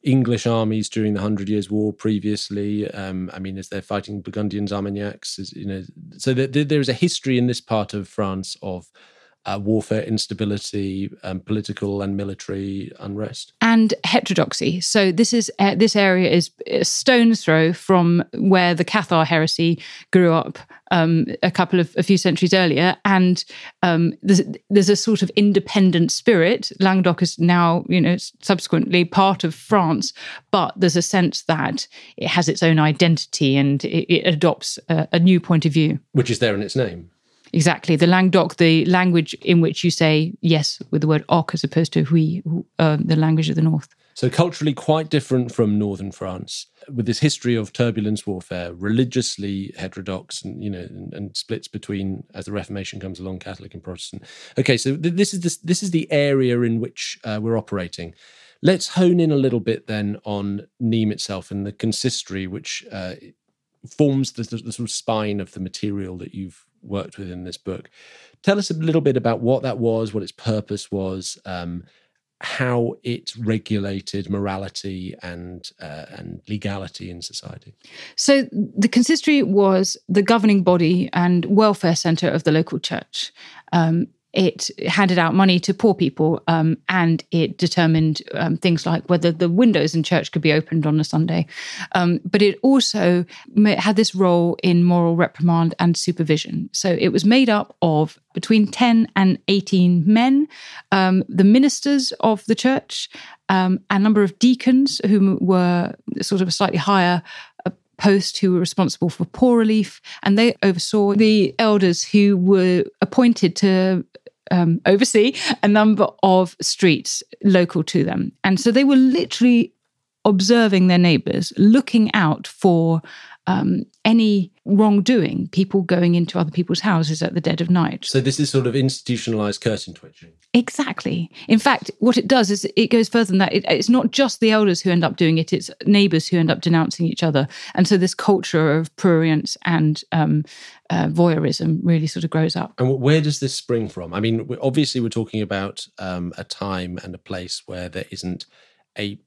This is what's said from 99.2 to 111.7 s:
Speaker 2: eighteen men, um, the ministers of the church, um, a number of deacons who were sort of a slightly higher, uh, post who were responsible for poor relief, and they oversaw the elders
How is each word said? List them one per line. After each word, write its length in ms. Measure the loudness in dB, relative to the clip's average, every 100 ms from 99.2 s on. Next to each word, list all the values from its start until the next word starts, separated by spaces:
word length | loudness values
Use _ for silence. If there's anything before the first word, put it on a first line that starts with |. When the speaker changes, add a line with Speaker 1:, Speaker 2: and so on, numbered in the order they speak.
| 2 2 0
Speaker 2:
eighteen 560 | -2 2 2 4 4 4
men, 440 | 4 4 2 0 -6 -20 -20 _
um, 320 | 2 4 2 0
the 160 | 4 6
ministers 640 | 6 4 0 -2 -2 -2 -2
of 260 | -2 -2 -2
the 100 | -2
church, 540 | 0 -2 -4 -12 -12 -16 -20 -20 -2
um, 320 | 0 2 -2 _
a 80 | 0
number 240 | 2 4
of 160 | 2 2
deacons 600 | 2 2 2 2 2 0 0
who 320 | 2 2 2
were 560 | 2 2 2 0 -2 -8 -12 -8
sort 200 | -4 -2
of 80 | -2
a 20 |
slightly 260 | 0 -2 0
higher, 460 | 0 2 2 0 -4 -20 -20 _ -10
uh, 40 | -10 _ -2
post 440 | 2 2 0 -2
who 120 | 0
were 80 | 0
responsible 500 | -2 -2 -2 0 -4
for 140 | -4
poor 340 | -10 0 2 4
relief, 440 | 4 2 -2 -8 -20 -6
and 140 | 0 4
they 200 | 4 2
oversaw 520 | 0 0 -2 0 2
the 420 | 4 4 4 2 2
elders 460 | 2